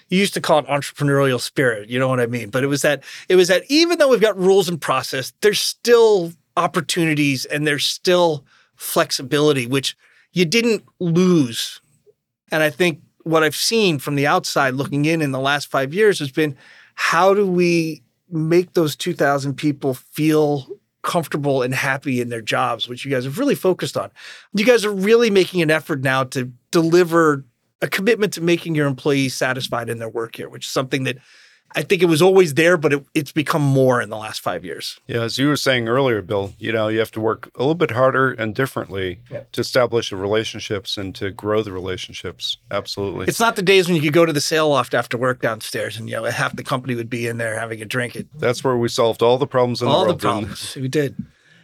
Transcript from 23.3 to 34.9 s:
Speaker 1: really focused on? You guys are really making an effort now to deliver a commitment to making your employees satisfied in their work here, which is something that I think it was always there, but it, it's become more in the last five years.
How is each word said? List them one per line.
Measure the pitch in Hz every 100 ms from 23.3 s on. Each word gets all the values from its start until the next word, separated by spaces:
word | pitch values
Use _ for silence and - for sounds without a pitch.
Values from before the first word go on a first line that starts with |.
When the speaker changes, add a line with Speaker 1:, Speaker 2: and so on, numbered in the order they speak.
| 156
Speaker 1:
really | 285 196
focused | 190 175 147 120
on? | 98 _ - - _
You | 202 220
guys | 240 208
are |
really | 196 196 233 233
making | 202 175 180
an | 156
effort | 156 156 147
now | 131 131 131
to | 139 123 123 _
deliver | 175 165 175 175 165 160 143 135 _ _ -
a | 160
commitment | - 196 220 208
to | -
making | 170 170 175 156
your | 143
employees | 127 156 139 135
satisfied | - 135 127 - 120 117
in | 117
their | 113
work | 117 117 -
here, | 90
which | 131 -
is |
something | 147 131 143 131
that | 127 _ _ _ _ _ -
I |
think | 156 185
it | 175
was | 156
always | 185 190 180
there, | 135 165 180
but | 147
it, | 143 -
it's | 160 135
become | 160 143 165
more | 143 135 131 120
in | 107
the | 110
last | 107 101
five | - 90
years. | 87 - -